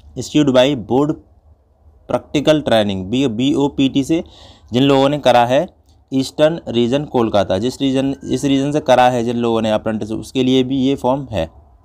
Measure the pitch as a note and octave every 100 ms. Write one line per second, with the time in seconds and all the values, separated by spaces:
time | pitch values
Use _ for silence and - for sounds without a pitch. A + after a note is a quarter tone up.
0 | - B2+ - D3+ C#3+ B2+ C3 C#3 G2+ B2
1 | D3 D3 - _ _ _ _ _ _ _
2 | - B2 - D3 C#3+ D3+ - A2+ G2+ F#2+
3 | F#2 B2 C#3 G#2+ C3+ C3+ C#3 - C3+ C#3+
4 | C3 D#3+ - - - - - A#2 C#3 C3+
5 | C#3 D3 B2 A#2+ A#2+ C3+ F#3 _ _ _
6 | - C3 C3 - D3+ E3+ - A#2 A#2 C#3+
7 | D3 B2+ A2+ G2+ F#2 F#2 B2 - C3+ C3
8 | C3+ C3+ - B2+ C#3 C3+ C#3+ D3 C#3+ B2
9 | B2 B2 A#2 A#2+ A#2 A2+ A2 G#2+ A2+ A2
10 | G#2+ A2 A2 C3 B2+ C3 B2 C3+ C3 C3+
11 | B2 C#3 B2+ G2+ D#2 - - _